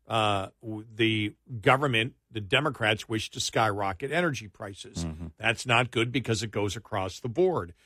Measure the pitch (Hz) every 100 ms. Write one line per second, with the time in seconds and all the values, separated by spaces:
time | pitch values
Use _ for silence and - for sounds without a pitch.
0 | - 110 104 101 98 - 113 107 117 110
1 | 113 110 104 - - 117 135 131 147 113
2 | 123 - _ 110 98 131 151 120 110 110
3 | - 110 - 131 - 131 110 101 98 92
4 | 135 156 175 117 107 - 104 101 - -
5 | 85 80 82 - 110 113 127 117 123 120
6 | 120 123 113 107 110 104 101 98 - 104
7 | 95 - 123 110 185 147 85 -